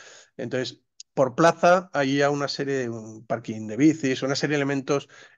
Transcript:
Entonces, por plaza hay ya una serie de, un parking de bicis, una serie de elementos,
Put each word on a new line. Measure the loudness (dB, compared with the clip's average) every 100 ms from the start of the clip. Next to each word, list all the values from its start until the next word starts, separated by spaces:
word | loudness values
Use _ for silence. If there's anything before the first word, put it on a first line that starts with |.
| -20 -20 _ -12
Entonces, | -6 -6 -6 -10 _ -20 -6
por | 0 0 4
plaza | 2 4 4 4 2
hay | -2 0 2
ya | 2
una | 0 -4
serie | -4 -4 -2
de, | -4
un | -6 -12 -16 -8
parking | -6 -6 -8 -6
de | 2
bicis, | 4 4 0 -2
una | -2 -2
serie | -2 0
de |
elementos, | 0 -2 -2 -4 -4 -16 -20